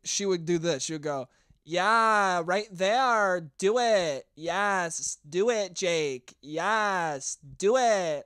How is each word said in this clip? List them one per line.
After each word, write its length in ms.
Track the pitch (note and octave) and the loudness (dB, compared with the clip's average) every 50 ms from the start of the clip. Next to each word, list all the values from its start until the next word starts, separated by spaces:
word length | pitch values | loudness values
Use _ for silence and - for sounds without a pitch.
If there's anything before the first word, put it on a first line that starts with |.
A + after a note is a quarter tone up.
| _ | _
she 220 | - - - G3+ | -6 -6 -4 -2
would 180 | G3 F#3 F3 E3 | 0 -2 -2 0
do 140 | D#3 F3 E3+ | 0 -2 0
this. 260 | D#3+ E3+ D#3+ C3 - | 0 -2 -2 -2 -4
She 80 | - D#3+ | -6 -8
would 80 | D#3 | -6
go, 260 | C#3+ D3+ C#3+ - - - _ _ _ _ _ _ _ | -6 -6 -6 -6 -8 -10 _ _ _ _ _ _ _
Yeah, 760 | D3 D#3 F3 F3+ G3+ A3 A#3 A3+ A3 A3 G#3 G3+ F#3+ F3+ F3 E3+ | -6 -2 0 2 2 4 4 4 4 4 4 4 2 2 0 0
right 240 | E3 F3+ G3+ G#3 A3+ | 0 -2 -2 -2 -4
there. 760 | G3 E3+ F#3 F#3+ G#3+ B3 C4+ B3+ A#3 A3 G#3 G3 F#3 F3+ E3+ D3+ _ _ | -6 -2 0 2 2 2 2 4 4 2 2 2 0 -2 -4 -8 _ _
Do 200 | F3+ F#3+ G#3+ B3 | 0 2 2 2
it. 480 | A#3+ A#3 A3 G3+ F3+ D#3+ C#3+ C3 - _ _ | 2 4 4 2 2 0 -2 -4 -8 _ _
Yes, 800 | - D#3 E3 E3 F#3 G3+ G3+ G3 F#3+ F3+ E3+ D#3+ - - - - - _ D3+ | -10 -6 -4 -2 0 0 0 0 0 -2 -2 -4 -6 -8 -8 -10 -10 _ -6
do 220 | C#3+ F3+ G3+ A#3+ | -2 0 2 2
it, 240 | A#3+ G#3+ G3+ F#3 F3 | 2 0 -2 -4 -6
Jake. 600 | - F#3+ F3+ E3+ E3 D#3 C#3+ C3+ B2+ _ - - _ | -4 -2 -2 0 0 0 -2 -4 -6 _ -16 -20 _
Yes, 960 | - C#3 D3+ D#3 E3 G3 G#3+ A3 G#3+ G3+ G3 F#3 E3+ D#3+ D3+ C3+ C3 - - - - C#3 C3+ - | -16 -10 -6 -4 -2 0 0 0 0 0 0 -2 -2 -2 -4 -6 -8 -10 -12 -12 -14 -20 -12 -2
do 180 | - G3 A#3 | 2 2 4
it. 500 | C4 B3+ A#3 A3 G3 F3+ E3 D3+ C#3+ - | 4 4 4 4 2 2 -2 -2 -4 -4